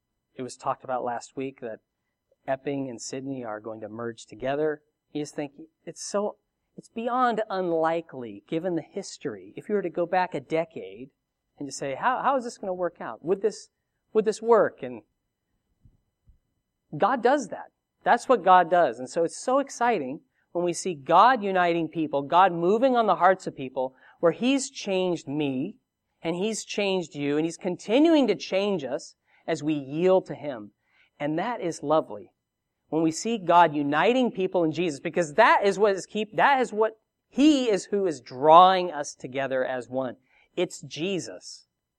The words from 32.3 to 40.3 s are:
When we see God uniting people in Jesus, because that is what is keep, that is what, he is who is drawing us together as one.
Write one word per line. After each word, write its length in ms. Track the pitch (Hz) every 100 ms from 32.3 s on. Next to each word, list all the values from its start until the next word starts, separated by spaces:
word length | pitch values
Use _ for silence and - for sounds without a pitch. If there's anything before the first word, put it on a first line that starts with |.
| _ _ _ _ _ _
When 140 | 156
we 80 | 160
see 260 | 156 220 233
God 380 | 170 170 170
uniting 560 | 147 143 151 190 254 247
people 340 | - 185 185
in 80 | 160
Jesus, 280 | 151 175 139
because 340 | 175 175 160
that 300 | 147 240 320
is 140 | 202 185
what 180 | 208 196
is 100 | -
keep, 300 | 214 214 202
that 240 | 226 269
is 120 | 240
what, 260 | 208 220 - _ _ _
he 400 | - 302 277 247
is 180 | 190 -
who 200 | 202 190
is 140 | 139
drawing 720 | - 127 151 165 185 185 180
us 220 | 147 143
together 500 | - 139 131 135 131
as 240 | 127 127 113
one. 280 | 131 127 107 _